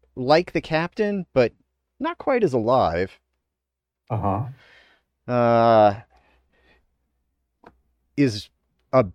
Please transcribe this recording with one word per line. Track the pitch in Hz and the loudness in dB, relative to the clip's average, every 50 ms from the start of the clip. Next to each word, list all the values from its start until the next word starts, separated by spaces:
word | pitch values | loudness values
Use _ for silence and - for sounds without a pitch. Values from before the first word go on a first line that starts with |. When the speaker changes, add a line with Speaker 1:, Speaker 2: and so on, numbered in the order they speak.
| _ _ - | _ _ -14
Speaker 1:
like | - 123 127 151 170 180 - - | -8 -2 0 0 0 0 -2 -6
the | 165 | -8
captain, | - - 160 156 170 175 _ - 214 208 208 196 175 - - | -6 -4 -6 -6 -6 -6 _ -6 -4 -4 -4 -6 -8 -4 0
but | 131 120 110 - _ _ _ _ _ _ _ _ - | 0 0 0 -2 _ _ _ _ _ _ _ _ -10
not | 262 330 349 - | -10 -10 -10 -8
quite | - - 262 247 214 | -6 -4 -2 0 0
as | 151 127 | 0 0
alive. | 120 107 117 131 127 101 82 82 87 95 95 - _ _ _ _ _ _ _ _ _ _ _ _ _ _ _ _ _ _ - | 0 0 0 2 2 2 0 0 -2 -4 -4 -8 _ _ _ _ _ _ _ _ _ _ _ _ _ _ _ _ _ _ -8
Speaker 2:
Uh-huh. | 117 98 90 101 95 110 135 127 - - _ _ _ - _ _ _ _ _ _ _ _ - - | -8 -4 -4 -4 -4 -4 -6 -8 -12 -18 _ _ _ -20 _ _ _ _ _ _ _ _ -10 -6
Speaker 1:
Uh, | 123 120 120 117 117 117 117 117 113 107 107 101 101 - - _ _ _ _ _ _ _ _ _ _ _ _ _ _ _ _ _ _ _ _ _ _ _ _ _ _ _ _ _ _ _ _ - _ _ _ _ _ _ _ _ - | -2 0 2 2 2 4 4 4 6 6 6 4 4 0 -10 _ _ _ _ _ _ _ _ _ _ _ _ _ _ _ _ _ _ _ _ _ _ _ _ _ _ _ _ _ _ _ _ -20 _ _ _ _ _ _ _ _ -2
is | 143 143 123 101 101 - - _ _ _ _ _ _ _ _ - | 0 0 0 -2 -4 -12 -16 _ _ _ _ _ _ _ _ 0
a | 131 113 90 | 0 0 0